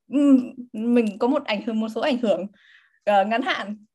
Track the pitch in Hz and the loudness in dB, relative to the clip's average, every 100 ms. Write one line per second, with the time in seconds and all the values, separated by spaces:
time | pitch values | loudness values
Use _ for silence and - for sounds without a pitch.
0 | _ 262 285 254 247 - - 214 233 240 | _ 0 4 4 2 -10 -14 -8 0 2
1 | 214 185 240 294 277 208 233 220 220 226 | 2 0 0 0 -2 -6 -4 -4 -4 -4
2 | 294 247 214 160 202 - _ _ _ _ | -2 0 0 0 -2 -14 _ _ _ _
3 | - 202 202 233 359 - 202 214 - | 2 2 2 0 -2 -4 -6 -12 -16